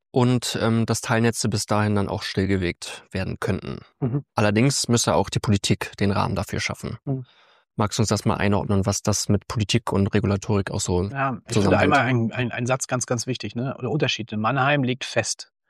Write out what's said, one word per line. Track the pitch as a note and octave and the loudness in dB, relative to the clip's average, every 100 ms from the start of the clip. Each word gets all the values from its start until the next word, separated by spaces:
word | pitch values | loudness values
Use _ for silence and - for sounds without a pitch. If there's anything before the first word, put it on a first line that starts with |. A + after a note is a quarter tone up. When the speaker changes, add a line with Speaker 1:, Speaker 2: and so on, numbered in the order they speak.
| _ | _
Speaker 1:
und, | C3 B2 B2 - - | 2 4 4 0 -2
ähm, | A2+ A2+ A2 | 2 2 2
dass | A2+ | -2
Teilnetze | - A2+ A#2 - A2+ | 0 2 2 2 -2
bis | G2+ - | -2 0
dahin | G#2 G#2+ | 2 2
dann | G2+ G2 | 2 0
auch | G#2 | -4
stillgelegt | - - F#2+ G2 F2 - - - - | -4 -2 0 2 0 -4 -10 -16 -10
werden | F#2 F2+ - | -6 -6 -4
könnten. | - F#2+ - - - _ | -4 -4 -4 -10 -12 _
Speaker 2:
Mhm. | C3 C#3+ - | -4 -4 -4
Speaker 1:
Allerdings | - G#2 G#2 C3+ - - | 0 2 4 2 2 2
müsse | A#2 - | 2 4
auch | E2 G2 | 2 2
die | - | -2
Politik | - G2 - G#2 - - | 2 0 2 0 -2 -2
den | G2+ | 0
Rahmen | G2 F#2+ | 2 0
dafür | G2 G2 G2+ | -2 -4 -4
schaffen. | - - - - - | -6 -6 -8 -8 -6
Speaker 2:
Mhm. | C3+ B2+ _ _ _ _ - | -6 -8 _ _ _ _ -4
Speaker 1:
Magst | G#2 - | -2 0
du | |
uns | G#2+ | 0
das | G#2 - | 2 0
mal | F2+ | 0
einordnen, | G2+ G2+ F#2+ G2 F#2+ | 2 0 2 2 2
was | G2+ | 0
das | - G2+ - | 0 -2 0
mit | G#2 - | 0 0
Politik | A#2 G#2 A#2 - | -4 0 0 0
und | F#2+ G2 | 0 2
Regulatorik | G#2 G2 G2 - G#2 F#2+ | 2 2 0 0 -2 0
auch | G2 | -4
so | - F2+ | -2 0
Speaker 2:
Ja, | G2 C3+ C3+ A#2+ - | 0 -2 -4 -4 -2
ich | |
finde | A2+ G2 | 2 4
Speaker 1:
zusammenhängt? | G2+ G2+ | 4 4
Speaker 2:
einmal | - | 4
ein, | B2 B2 A2+ | 2 2 0
ein, | - B2 | -2 -4
ein | - A#2+ | -4 -2
Satz | B2+ - | -2 -2
ganz, | B2+ - | -4 -2
ganz | A#2+ - | -4 -4
wichtig, | B2 G#2+ | -6 -6
ne? | A#2+ A#2+ - | -6 -6 -6
Oder | B2 | -4
Unterschied. | B2+ C3 - - | 0 -2 -2 -6
In | G#2+ | -2
Mannheim | A2 C3+ C3+ D3 | 0 2 2 2
liegt | B2 B2+ - | 0 -2 -4
fest, | A#2+ G#2+ - - _ _ | -4 -4 -8 -12 _ _